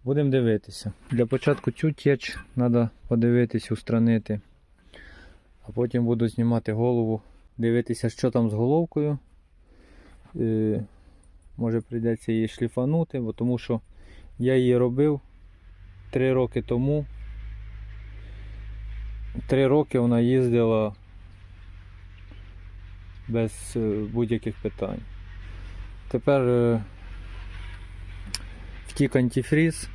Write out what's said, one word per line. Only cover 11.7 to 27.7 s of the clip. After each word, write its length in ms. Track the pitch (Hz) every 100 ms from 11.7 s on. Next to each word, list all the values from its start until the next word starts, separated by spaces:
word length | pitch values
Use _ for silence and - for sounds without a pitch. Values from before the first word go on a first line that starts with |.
| 113
прийдеться 500 | - 120 113 113 -
її 160 | 113 110
шліфанути, 720 | - 120 - 127 160 165 135
бо 140 | 113
тому 240 | - 120 120
що 240 | - 117 - - - - - -
я 160 | 123 131
її 220 | 127 123
робив 440 | 123 127 151 143 - - - - - - - - -
три 220 | 127 131
роки 280 | 131 123 120
тому. 440 | - 120 135 151 143 - - - - - - - - - - - - - - - - - - - - - - - -
Три 200 | 135 135
роки 320 | 147 147 127
вона 200 | 120 117
їздила 760 | 120 131 123 120 113 110 107 98 - - - - - - - - - - - - - - - - - - - - - - -
без, 460 | 117 113 - - 123
е, 40 | 110 104 107
будь-яких 420 | 113 113 117 110 -
питань. 440 | 107 - 98 95 - - - - - - - - - - -
Тепер, 340 | 123 - 139
е, 400 | 123 123 120 113 101 - - - - - - - -